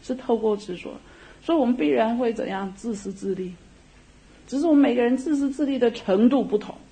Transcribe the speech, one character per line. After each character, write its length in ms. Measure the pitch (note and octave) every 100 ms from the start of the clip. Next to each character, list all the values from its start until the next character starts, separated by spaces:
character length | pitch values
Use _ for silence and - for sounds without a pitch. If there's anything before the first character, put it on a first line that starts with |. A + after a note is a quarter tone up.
是 100 | - B3+
透 220 | - A3+
过 180 | G#3+ G#3
执 220 | G3+ F3+
着。 140 | - - - - - -
所 120 | -
以 40 | E4
我 80 | B3
们 100 | B3
必 120 | D4+
然 260 | C4 A3 A#3
会 160 | B3
怎 160 | A3 -
样？ 240 | F#3+ G3 F#3+
自 200 | A3+ G3+
私 160 | F#3+
自 220 | F#3+ G3 F#3
利。 160 | F#3 F3 - - - - - - - - -
只 120 | C4
是 80 | E4
我 40 |
们 100 | D4
每 140 | C4+ A#3+
个 80 |
人 140 | A#3+ B3+
自 180 | E4+ C#4+
私 140 | C#4
自 160 | - C#4+
利 140 | C4+
的 100 | A#3+
程 380 | A3+ - F#3+ A#3
度 140 | -
不 140 | - G#3
同 160 | - - -